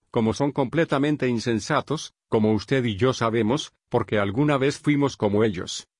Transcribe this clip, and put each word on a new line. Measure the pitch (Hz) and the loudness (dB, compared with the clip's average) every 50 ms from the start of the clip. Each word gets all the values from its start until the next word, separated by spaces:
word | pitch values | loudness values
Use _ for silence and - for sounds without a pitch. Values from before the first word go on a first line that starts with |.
| _ _ | _ _
como | - 120 110 110 | -2 0 0 0
son | 110 - 139 147 | 0 0 -2 -2
completamente | 127 - 135 110 - 160 160 - 156 135 139 151 151 135 131 | 0 -2 -2 -2 0 -2 0 0 0 0 0 0 0 0 0
insensatos, | 127 120 113 107 123 113 107 - - 156 135 - - 143 165 - - _ _ _ - | -2 -2 -2 -2 -2 -2 -2 -2 -2 -2 -2 -2 -4 -8 -8 -8 -14 _ _ _ -2
como | - 113 107 110 | 0 2 4 4
usted | 110 101 - - 139 135 120 | 2 0 0 0 0 0 0
y | 120 104 | 0 0
yo | 90 120 131 | 2 2 2
sabemos, | 123 - 120 117 107 117 110 107 131 151 - - _ _ _ - | 2 2 0 0 2 2 2 2 0 -2 -4 -8 _ _ _ -2
porque | - 120 - - 113 104 | -2 -2 0 0 0 0
alguna | 101 101 95 123 147 151 147 131 | 0 0 0 0 0 2 2 2
vez | 131 143 143 - | 0 0 -2 -2
fuimos | - 151 147 143 143 131 - | 0 0 2 2 0 0 0
como | - 110 101 101 104 | 0 0 0 2 2
ellos, | 113 110 90 87 92 - - - - _ _ | 2 2 0 -4 -8 -10 -10 -12 -14 _ _